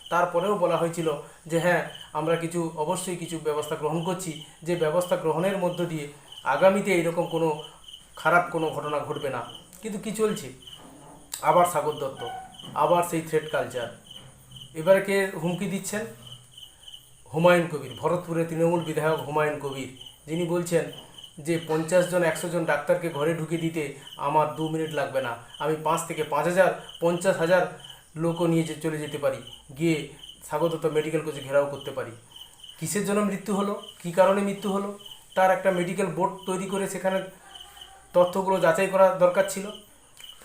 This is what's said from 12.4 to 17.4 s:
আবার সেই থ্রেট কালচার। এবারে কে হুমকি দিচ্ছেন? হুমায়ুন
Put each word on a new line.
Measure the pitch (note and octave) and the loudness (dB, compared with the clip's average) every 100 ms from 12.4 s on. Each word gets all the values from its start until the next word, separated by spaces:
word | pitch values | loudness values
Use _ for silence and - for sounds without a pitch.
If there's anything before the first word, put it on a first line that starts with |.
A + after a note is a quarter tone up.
| - - - | -14 -18 -8
আবার | - D#3 F3 E3+ | 0 4 4 2
সেই | E3 | -2
থ্রেট | D#3 D#3 D3+ | 0 -2 0
কালচার। | C#3+ A#2+ B2 A#2 - - - - - - - - | -2 -2 -4 -8 -10 -20 -20 -20 -20 -20 -20 -14
এবারে | D#3+ D#3+ F#3+ | -4 4 6
কে | G3 G3 F#3+ E3 | 6 0 0 -2
হুমকি | E3+ E3+ G3 | -4 -2 -2
দিচ্ছেন? | F#3+ - G#3 A3+ - - - - - - - - - - - - | -4 -4 -6 -8 -12 -18 -20 -20 -20 -20 -20 -20 -20 -20 -20 -8
হুমায়ুন | D#3 | 4